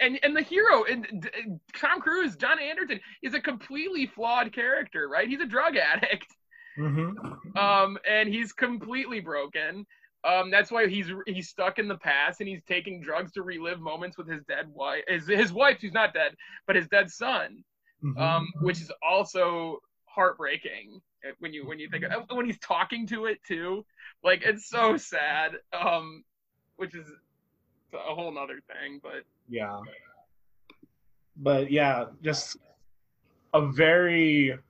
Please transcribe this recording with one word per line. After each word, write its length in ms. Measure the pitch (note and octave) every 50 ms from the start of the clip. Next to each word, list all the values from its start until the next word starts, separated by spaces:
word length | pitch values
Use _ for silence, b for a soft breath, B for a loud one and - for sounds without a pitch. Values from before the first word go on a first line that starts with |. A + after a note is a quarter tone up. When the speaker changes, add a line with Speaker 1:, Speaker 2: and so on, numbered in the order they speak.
Speaker 1:
and, 180 | B3 B3 C4 C#4 -
and 120 | C#4+ D4
the 60 | D#4+
hero, 440 | D4+ - E4+ G4 A4 A#4 E4+ A#3 A3
and, 220 | G#3+ B3+ A#3+ G#3 - A3 F#3 D#3+ - -
and 240 | A3 A#3 G#3+ F3+ D#3 - - -
Tom 260 | - D4+ D4 F4 F#4
Cruise, 340 | - D#4 E4 F#4 F4+ C4+ F3
John 220 | - - C4 D#4+ D#4+
Anderson, 400 | C#4+ D4 D#4+ F#4 F#4 - A#3 F#3+ B B B B -
is 120 | B3+ C#4
a 60 | C#4+
completely 680 | - D#4 C4 G#3 - - C4+ D4 D#4 G4 F#4 D4+ C4+
flawed 460 | - - G#3 A3+ A#3 A#3+ B3 A#3 A3+ -
character, 520 | B3 A#3 B3+ C4+ - - - - D#3+ D3
right? 220 | C#3 C#3 E3+ G#3+ A#3
He's 120 | C#4 C#4
a 60 | E4+
drug 300 | A#3 G#3 C4 D4+ E4 C#4
<laughs> 160 | G3+ D#3 D3 D#3+
addict. 420 | G#3 A#3+ F#3 G3+ - - - - _ _ _ B B B B B C#3+
Speaker 2:
Mm-hmm. 800 | D3+ D3+ C#3 D#3 E3 F3 G3+ G#3+ - - - - - - - G3+
Speaker 1:
Um, 400 | G3+ G3+ G3+ G3 G3 G3 G3 - - G#3
and 180 | G#3+ G#3+ G#3+ G#3
he's 240 | G#3 A3+ A#3 G3 -
completely 640 | - B3+ A#3+ A#3+ G#3+ - G#3+ B3 C4 C4+ B3+ A#3+ G#3+
broken. 640 | E3+ D#3+ D3 D3 C#3+ D3 - D#3+ D#3 D#3 F3+ G3+ G3+ b b b b b b _ -
Um, 260 | E3 F3+ F#3 F#3 F#3
that's 200 | F#3+ G3+ G3+ -
why 160 | A#3 A#3 A3 F#3+
he's, 220 | F#3+ G3+ F#3 E3 F#3+ G3 -
he's 240 | G#3+ F#3+ F#3 E3+ -
stuck 280 | - - F3+ F#3+ F#3+ -
in 100 | G#3+ G3+
the 100 | F#3+ E3
past, 420 | - D#3 C#3+ C#3 D3 E3+ E3+ -
and 80 | G#3 G3
he's 140 | F#3+ E3+ -
taking 360 | - F3+ F3+ E3+ G3 F#3 F3 D3+
drugs 300 | D3 D#3 E3+ F#3+ - -
to 100 | G3+ F3+
relive 380 | F#3 F3+ D#3+ E3 E3+ F3+ E3+
moments 360 | E3 D#3 D#3 D#3+ F3+ F#3 F3
with 120 | - E3+ E3
his 120 | D#3+ D3+ D3
dead 220 | - C#3+ C#3+ D#3+ D#3 C#3+
wife, 300 | D3 C#3 C#3 C#3+ D3+ - -
his, 180 | F3+ E3 D3+
his 260 | D#3 B3+ G3+ A#3 F#3 F3
wife, 260 | A3 C#4 C#4+ C4+ - A3
who's 100 | F#3+ D#3+
not 220 | A3+ A3 G3+ -
dead, 180 | E3 D3+ D3 - B B B B B B
but 100 | - F#3+
his 120 | F#3 E3 -
dead 220 | G#3 G3+ F#3+ F3
son, 520 | - - A#3 B3+ B3+ F#3 D#3 - G#2 - - _ _ _ _ _ _ _ -
Speaker 2:
Mm-hmm. 160 | C#3+ C3+ -
Speaker 1:
um, 300 | D#3+ D#3+ E3 E3 E3 E3+ - D3 E3
which 180 | F#3 F3 E3
is 100 | D#3+ - - - D#3
also 680 | E3 F3+ G3 G3+ - - F#3 F3 F3 E3+ E3+ E3 E3 D3+ - - _ _ _ _
heartbreaking, 960 | _ - G3+ F#3 F3+ - - D#3 C#3 D3+ - - - - A2 G2+ G#2 - F#3 _ _ _ _ - C3+
uh, 40 | - -
when 140 | E3 D#3+ D3+
you, 140 | D3+ C#3 C3+
when 100 | D#3 D#3
you 120 | D3+ E3
think 140 | - - E3+
of, 200 | - - A#3+ A#3 - B3+
when 120 | B3 B3
he's 120 | A#3 G#3 -
talking 460 | - - F3+ E3 F#3+ - B3 A#3 A3+ G3
to 180 | A#3 A3 A3
it 140 | A3 G#3 - -
too. 380 | - E3+ E3 E3+ F3+ F#3+ G#3 G#3+ B B B B B B B -
Like, 160 | F3+ F#3 F#3 A#3
it's 280 | A3+ G#3+ G#3+ - -
so 260 | A3+ A#3 A3+ G#3+ G#3+
sad, 560 | - - - F3 D#3 D3 D3+ D3 D3+ D#3+ D#3+ E3+ - - _ - E3+
um, 460 | F3 F3+ E3+ E3 D#3+ D#3+ D#3+ D#3 - _ _ _ _ _ _ _ _ _ _
which 180 | - F#3+ F3 E3+
is 120 | E3+ D#3 D3+ D3+ _ _ _ _ _ _ _ _ _ _ _ _ _ _ _ -
a 220 | - - - D3+
whole 180 | E3 F3 E3 D3+
nother 280 | C#3 C#3 C3+ C3+ D3 - - -
thing, 280 | C#3+ C#3 C#3 C#3+ C#3+ -
but 220 | C#3+ C#3+ C3+ - _ _ _ _ B2
Speaker 2:
Yeah. 300 | A#2 A2+ G#2+ G2+ G2+ G2+ G#2 G#2+ - - - - _ _ _ _ _ _ _ _ _ _ _ - - _ - _ _ _ _ _ _ _ _ _ _
But 340 | D3+ C#3 D3 C#3+ C3+ C#3 C#3
yeah, 360 | C#3+ D3+ C#3+ C#3 C3 A#2+ A#2 - - - D#3+
just 340 | D#3 D3+ - - - - - _ _ _ _ _ - _ _ _ _ _ _ _ _ _ _ _ _ -
a 120 | D#3 D3
very 880 | C#3 B2+ C#3+ D#3+ D#3 E3+ F3 F3+ F3 E3+ E3 D#3+ D#3 D3+ D3 C#3 C3+ B2+ C3 - _